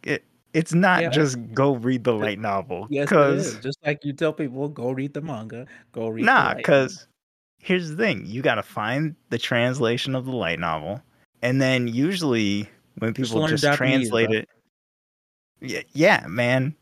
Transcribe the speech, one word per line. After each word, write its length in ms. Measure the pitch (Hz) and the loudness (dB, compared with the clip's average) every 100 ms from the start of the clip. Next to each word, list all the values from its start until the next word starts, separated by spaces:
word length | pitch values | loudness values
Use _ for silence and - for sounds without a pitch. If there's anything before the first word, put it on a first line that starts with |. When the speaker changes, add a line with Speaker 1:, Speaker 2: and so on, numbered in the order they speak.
Speaker 1:
It, 220 | - 147 _ _ _ | -4 -6 _ _ _
it's 200 | 160 160 | -2 2
not 280 | 165 190 175 | 4 4 4
Speaker 2:
Yeah. 60 | 165 | 2
Speaker 1:
just 280 | 147 147 127 113 | 2 2 0 -6
go 220 | 110 139 127 | 2 2 2
read 280 | 117 131 123 | 0 0 0
the 80 | |
Speaker 2:
Ju- 60 | 110 | 0
Speaker 1:
light 180 | 107 101 | 0 -2
novel, 480 | 110 98 85 90 107 | -2 -2 -4 -8 -4
Speaker 2:
Yes, 160 | 139 143 | -4 2
it 40 | |
Speaker 1:
'cause 380 | 165 143 139 143 | 4 4 4 -2
Speaker 2:
is. 120 | 110 | -6
Just 160 | 127 143 151 | -10 -6 -4
like 180 | 147 143 | -4 -6
you 60 | |
tell 180 | 139 160 | -2 -2
people, 340 | 151 147 131 147 | -2 -6 -4 -8
"Go 220 | 147 120 | -4 -6
read 220 | 131 143 | -4 -6
the 80 | 147 | -8
manga, 460 | 160 127 110 117 135 - _ | -8 -10 -10 -14 -16 -20 _
go 140 | - 113 | -6 -6
read 140 | 110 | 0
the 20 | 220 | 4
Speaker 1:
Nah, 220 | 262 - - | 4 4 0
Speaker 2:
light 80 | - | 4
Speaker 1:
'cause 300 | 143 131 - | 4 4 -4
Speaker 2:
novel." 160 | - _ _ _ _ _ | -20 _ _ _ _ _
Speaker 1:
here's 300 | - 185 165 | -4 -2 -2
the 60 | 156 | -2
thing. 280 | 220 110 78 | -2 -2 -6
You 160 | 113 | -2
gotta 200 | 139 113 | 0 0
find 520 | - - 107 131 156 151 _ | -2 -4 -2 0 -2 -4 _
the 80 | 117 | -6
translation 760 | - 123 120 127 113 120 - 131 | 0 0 2 2 0 0 -2 -4
of 100 | 127 | -4
the 60 | 127 | -4
light 240 | 85 82 | -2 -2
novel, 420 | 85 78 76 113 _ _ _ _ | -2 -4 -6 -10 _ _ _ _
and 200 | 120 131 | -2 2
then 260 | 131 127 120 | 2 2 0
usually 840 | 117 151 196 156 120 104 101 104 _ _ - | 0 0 0 0 2 2 0 -4 _ _ -6
when 140 | 110 | -6
Speaker 2:
Just 180 | 113 123 | -4 -2
Speaker 1:
people 100 | 113 | 0
Speaker 2:
learn 80 | 156 | 0
Speaker 1:
just 120 | 151 | 2
Speaker 2:
Japanese, 460 | 147 143 127 131 120 | 2 2 2 2 2
Speaker 1:
translate 180 | 113 110 | 2 2
Speaker 2:
bro. 80 | 110 | 0
Speaker 1:
it, 100 | - _ _ _ _ _ _ _ _ _ _ _ | -4 _ _ _ _ _ _ _ _ _ _ _
yeah, 200 | 131 90 - | -10 -10 -8
yeah, 320 | 135 170 190 - | 2 4 4 0
man. 480 | 104 120 131 131 156 | -2 2 2 0 -6